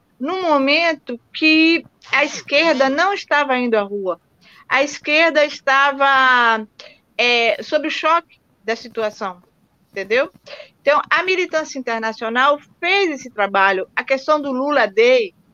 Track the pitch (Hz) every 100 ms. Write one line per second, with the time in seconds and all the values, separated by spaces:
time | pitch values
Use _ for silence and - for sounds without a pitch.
0 | _ - 269 370 349 294 269 302 339 311
1 | - 240 _ - 311 311 320 330 - _
2 | - 269 294 - - 285 330 262 269 285
3 | 370 392 - 294 269 254 247 220 196 202
4 | 190 165 _ _ _ - - 262 294 -
5 | - 302 330 302 294 - - 269 285 269
6 | 277 269 262 247 233 220 214 - - -
7 | _ - 240 240 233 - - 302 294 -
8 | 311 339 - _ _ _ 214 226 240 226
9 | 214 208 202 180 _ _ _ _ _ 196
10 | 190 240 330 - - - - _ 277 294
11 | - 311 370 381 339 320 302 269 247 226
12 | 220 202 226 240 277 294 - _ 349 392
13 | 370 277 247 214 202 196 196 190 185 -
14 | 247 269 311 302 277 254 277 285 208 196
15 | 240 254 202 - _